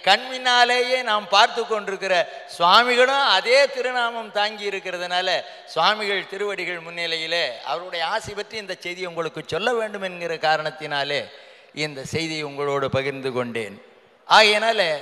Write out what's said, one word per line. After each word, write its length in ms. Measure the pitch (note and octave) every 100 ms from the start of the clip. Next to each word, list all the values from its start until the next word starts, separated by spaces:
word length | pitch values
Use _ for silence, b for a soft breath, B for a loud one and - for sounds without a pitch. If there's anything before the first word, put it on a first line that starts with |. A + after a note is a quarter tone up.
கண்மின்னாலேயே 1000 | - G#3 B3+ C4 B3+ B3 A#3+ B3 B3 B3+
நாம் 260 | B3 G#3+ G3+
பார்த்து 380 | G3 A#3 - A3+
கொண்டிருக்கிற 800 | A3 G3 F#3+ F#3+ F3+ D#3+ - -
சுவாமிகளும் 800 | - E3+ G3+ B3 B3 B3+ C#4 C#4
அதே 440 | F#3+ F#3+ C4 C#4
திருநாமம் 600 | C4 B3+ B3 A#3 A#3 A3
தாங்கி 380 | G3+ G#3 G#3+ G3+
இருக்கிறதுனால, 720 | F#3+ F#3 F3 F3 F3+ F#3 D#3+ - B -
சுவாமிகள் 600 | - E3+ G#3+ G#3 G3 E3
திருவடிகள் 560 | G3 G#3 F#3+ F3 F3
முன்னிலையிலே 800 | E3 E3+ E3+ E3 D#3+ E3+ D3+ A2+ C3
அவருடைய 420 | D3+ F3+ F3 E3
ஆசி 280 | G#3+ G#3+ G3+
பற்றி 220 | G#3 A3
இந்த 200 | G3 F3+
செய்தியை 300 | F3+ F3 F3+
உங்களுக்கு 340 | E3+ D#3+ D#3 D3+
சொல்ல 280 | D#3 G#3+ A#3+
வேண்டும் 280 | A3 G#3
என்கிற 320 | F#3+ F3+ E3+ E3
காரணத்தினாலே 920 | D#3 D#3 D#3 D3 D3+ D3 C#3 C#3+ G#2 - B B B -
இந்த 300 | D3+ C#3 B2+
செய்தியை 380 | D3+ D#3+ D#3
உங்களோடு 480 | D3 C#3 C#3+ C#3 C3+
பகிர்ந்து 420 | C3+ C3+ C3+ C3
கொண்டேன். 500 | B2 A#2+ A#2 G#2 G2 - - _ _ -
ஆகையினால 680 | F#3 G#3+ G#3 A3 A3+ F3+ D3